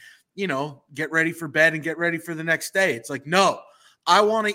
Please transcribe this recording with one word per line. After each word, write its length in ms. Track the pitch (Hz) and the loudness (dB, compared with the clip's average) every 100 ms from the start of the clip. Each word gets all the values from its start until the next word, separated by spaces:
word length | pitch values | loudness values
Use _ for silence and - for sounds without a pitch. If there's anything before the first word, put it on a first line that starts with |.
| - _ _ | -20 _ _
you 120 | 185 190 | -8 -4
know, 360 | 135 151 135 _ | -4 -6 -10 _
get 160 | 143 151 | -8 -2
ready 220 | 160 160 | 0 0
for 160 | 165 160 | -4 -4
bed 260 | 156 160 | 2 2
and 80 | 160 | 2
get 160 | 160 160 | -6 -2
ready 200 | 170 165 | -2 -2
for 160 | 170 | -8
the 100 | 160 | -8
next 280 | 165 160 - | -2 -4 -2
day. 220 | 190 185 | 0 0
It's 160 | 117 - | -2 -6
like, 160 | 139 147 | -10 0
no, 340 | 180 180 113 - _ _ _ - | 2 2 0 -14 _ _ _ 4
I 140 | 190 | 4
wanna 320 | 214 220 208 | 6 2 -2